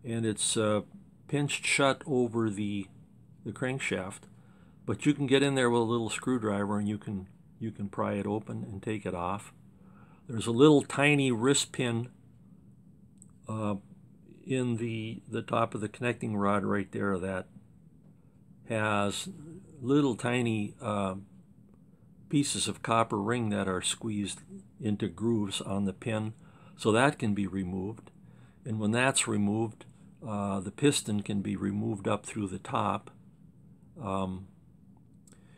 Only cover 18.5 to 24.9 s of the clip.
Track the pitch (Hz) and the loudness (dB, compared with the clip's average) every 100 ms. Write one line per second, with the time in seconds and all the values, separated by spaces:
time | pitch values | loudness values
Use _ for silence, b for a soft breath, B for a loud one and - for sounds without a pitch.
18.5 | - - 110 107 104 101 - 185 190 151 | -16 -4 0 2 2 0 -2 -8 -12 -16
19.5 | 175 - - 120 143 143 104 120 123 117 | -18 -18 -6 2 4 4 0 0 0 0
20.5 | 110 101 - 117 104 98 95 - - - | 0 -4 -6 -4 -2 -2 -4 -10 -20 -20
21.5 | - - - - - - - - 147 143 | -20 -20 -20 -20 -20 -20 -20 -2 0 2
22.5 | 98 - - - 113 113 107 101 120 110 | 0 -2 -2 2 2 2 0 0 0 0
23.5 | 101 95 92 - - 117 104 98 - - | 0 0 -2 -2 -4 -4 -4 -4 -8 -14
24.5 | - - - 110 | -18 -18 -6 -2